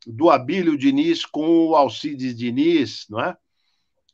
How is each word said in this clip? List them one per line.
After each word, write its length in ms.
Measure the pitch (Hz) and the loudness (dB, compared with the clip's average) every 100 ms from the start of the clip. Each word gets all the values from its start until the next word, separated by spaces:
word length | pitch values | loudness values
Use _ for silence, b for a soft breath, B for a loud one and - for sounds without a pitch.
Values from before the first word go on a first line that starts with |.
| 120 | -16
Do 240 | 113 165 | 0 4
Abílio 480 | 135 123 185 170 147 | 4 2 -2 -2 0
Diniz 480 | 139 135 165 165 - | 0 2 0 -2 -6
com 420 | 147 156 165 160 | -4 2 2 4
o 80 | 156 | 4
Alcides 580 | 131 - 156 139 127 | 2 -2 -10 -8 -8
Diniz, 720 | 117 120 123 160 165 113 - - | -6 -4 0 2 2 0 -6 -10
não 100 | 107 | -6
é? 160 | 160 - _ _ _ _ _ _ _ | -6 -8 _ _ _ _ _ _ _